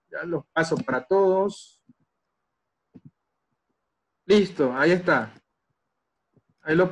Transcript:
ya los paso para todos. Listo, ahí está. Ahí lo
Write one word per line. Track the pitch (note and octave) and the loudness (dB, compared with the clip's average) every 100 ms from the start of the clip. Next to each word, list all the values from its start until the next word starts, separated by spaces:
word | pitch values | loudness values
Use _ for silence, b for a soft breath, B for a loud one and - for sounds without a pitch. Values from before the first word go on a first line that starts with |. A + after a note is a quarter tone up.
| _ | _
ya | D3 | -14
los | E3+ E3 - | -8 -8 -6
paso | - E3 D3 | -4 -2 -4
para | B2 B2+ | -4 -6
todos. | - G3 G3 F#3+ G3 - - _ _ _ _ _ _ _ _ _ _ _ _ - - _ _ _ _ _ _ _ _ _ _ _ - | -2 0 2 0 -2 -6 -20 _ _ _ _ _ _ _ _ _ _ _ _ -20 -20 _ _ _ _ _ _ _ _ _ _ _ 2
Listo, | G#3 F#3+ - C3 B2+ | 2 2 0 -2 0
ahí | D3+ | 2
está. | F3+ F3+ C#3 A2 - _ _ _ _ _ _ _ _ _ _ _ _ | 2 0 -2 -2 -12 _ _ _ _ _ _ _ _ _ _ _ _
Ahí | D#3 | -2
lo | D#3+ F#3 | 0 0